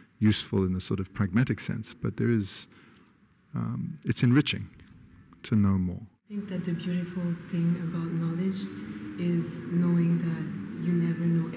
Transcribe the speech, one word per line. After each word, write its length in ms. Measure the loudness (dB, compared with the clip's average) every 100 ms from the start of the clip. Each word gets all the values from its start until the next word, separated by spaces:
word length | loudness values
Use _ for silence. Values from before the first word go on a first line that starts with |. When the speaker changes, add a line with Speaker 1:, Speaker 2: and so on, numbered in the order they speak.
| -18 2
Speaker 1:
useful 440 | 4 4 0 0
in 80 | 2
the 80 | 0
sort 200 | -2 -4
of 120 | -2
pragmatic 480 | -2 2 2 2 0
sense, 340 | -4 -6 -8 -6
but 160 | -4 0
there 140 | 2
is, 380 | 2 0 -8 -16 -20 -20 -20 _ _ _ _ _
um, 440 | -6 -4 -4 -8 -6
it's 180 | -4 2
enriching 460 | 6 6 4 -2 -8 -16 -20 -20 -20 -20 -20 -16
to 120 | 0 4
know 200 | 6 4
more. 240 | 2 -4 -10 _ -10
Speaker 2:
I 40 |
think 140 | -8 -6
that 140 | -4
the 80 | -2
beautiful 640 | -2 -2 -2 -4 -4 -4 -4 -4
thing 260 | 0 2 0 -2
about 240 | -4 -2
knowledge 480 | -2 -2 0 -2 -2 -6 -8 -10 -10 -10 -4
is 440 | 0 0 0 -6 -2
knowing 460 | 2 4 4 4 2
that 680 | 0 -2 -4 -8 -8 -4 0
you 60 |
never 320 | 2 2 2
know 240 | 2 2 0